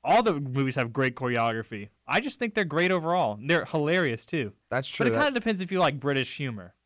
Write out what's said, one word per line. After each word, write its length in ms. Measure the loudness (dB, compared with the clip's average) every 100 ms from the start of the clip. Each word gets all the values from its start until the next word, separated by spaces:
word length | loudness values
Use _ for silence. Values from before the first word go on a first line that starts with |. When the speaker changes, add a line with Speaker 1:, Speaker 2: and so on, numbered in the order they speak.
Speaker 1:
all 200 | 4 4
the 180 | 4 0
movies 340 | -2 0 0 0
have 160 | -2
great 220 | 0 0 0
choreography. 720 | -2 2 2 0 -6 -10 -12 _ -2
I 140 | -2
just 180 | -2 -4
think 160 | -4
they're 100 | -2
great 260 | -2 2 2
overall. 480 | 2 2 2 0 -2
They're 260 | 0 0 2
hilarious, 580 | -2 2 2 0 -2
too. 300 | -4 -4 -4 -8 _
Speaker 2:
That's 180 | -4 -4
Speaker 1:
But 60 | 0
Speaker 2:
true. 100 | 2
Speaker 1:
it 20 | 4
Speaker 2:
That 80 |
Speaker 1:
kinda 140 | 2 0
depends 220 | -2 -4
if 100 | -2
you 80 | 2
like 220 | 2 2
British 340 | 0 0 -2 -4
humor 380 | -8 -8 -14 _